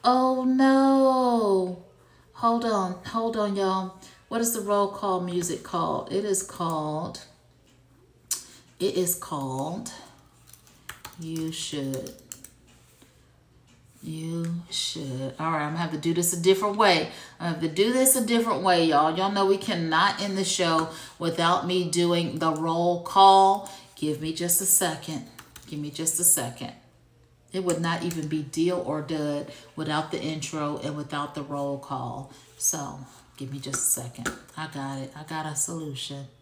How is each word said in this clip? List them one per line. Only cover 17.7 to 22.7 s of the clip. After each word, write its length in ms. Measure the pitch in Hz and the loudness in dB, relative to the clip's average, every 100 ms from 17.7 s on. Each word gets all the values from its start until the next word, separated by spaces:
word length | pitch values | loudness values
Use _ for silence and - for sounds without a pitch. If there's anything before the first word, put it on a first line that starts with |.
| 156 220 | 2 2
this 220 | 254 262 262 | 4 4 4
a 80 | |
different 380 | 214 233 233 180 | 2 2 2 0
way, 220 | 190 175 165 | 4 4 6
y'all. 300 | 147 156 165 | 4 2 2
Y'all 160 | 196 | 0
know 140 | 202 196 | 2 2
we 120 | 196 | 2
cannot 640 | - 175 165 160 196 - | 0 -2 2 4 2 0
end 160 | 202 190 | -4 -2
the 60 | |
show 460 | 180 - 170 160 160 - - - | -2 0 2 2 0 -8 -16 -4
without 480 | 165 165 170 180 175 | -4 2 2 2 2
me 240 | 180 170 | 0 0
doing 480 | 175 175 170 165 160 | 2 2 2 0 0
the 140 | 160 | 0
roll 500 | 156 160 | 0 -2